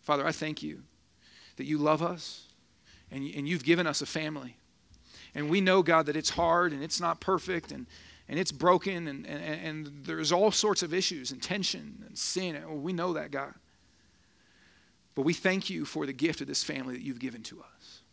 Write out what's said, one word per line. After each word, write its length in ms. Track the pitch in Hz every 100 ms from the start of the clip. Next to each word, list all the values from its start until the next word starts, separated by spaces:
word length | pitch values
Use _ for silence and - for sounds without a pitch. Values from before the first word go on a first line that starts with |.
Father, 240 | - 147 143
I 60 |
thank 320 | 156 156 151
you 200 | 151 - - _ _ _ - - - -
that 80 | 139
you 120 | 151
love 240 | 147 156
us, 460 | 170 175 - - - _ _ _ _ - -
and, 120 | 135 139
and 140 | 147 143
you've 160 | 175
given 240 | 127 170 170
us 140 | 139
a 40 | 143
family. 520 | 160 156 151 127 - _ _ _ - _ - - -
And 140 | 147
we 120 | 190
know, 220 | 190 190
God, 220 | 165 165 147
that 80 | 151
it's 140 | -
hard 440 | - 170 170 175
and 100 | 143
it's 160 | 156 -
not 200 | 175 165
perfect 520 | - 185 180 175 -
and, 140 | 139 123 - - - -
and 120 | 156
it's 120 | 185
broken 560 | 143 165 185 196 180 160
and, 180 | 139 -
and, 180 | 147
and 640 | 156 156 165 156 147 143 139
there's 260 | 160 151
all 200 | 180 208
sorts 320 | - 214 190
of 100 | 170
issues 380 | 175 185 160 127
and 100 | 131
tension 640 | - 196 180 175 73 - -
and 100 | -
sin. 380 | - 180 185 151
And 280 | 160 151
we 100 | 151
know 200 | 180 180
that, 180 | 156 151
God. 220 | 143 139 - _ _ _ _ _ _ _ _ _ _ _ _ _ _ _ -
But 80 |
we 100 | 139
thank 360 | 175 190 190 185
you 160 | 175 143
for 200 | 156 143
the 80 |
gift 280 | 135 160 -
of 60 | 139
this 160 | 139
family 300 | - 143 131
that 100 | 123
you've 160 | 139 120
given 240 | 127 117
to 160 | 110 -
us. 420 | - _ - - _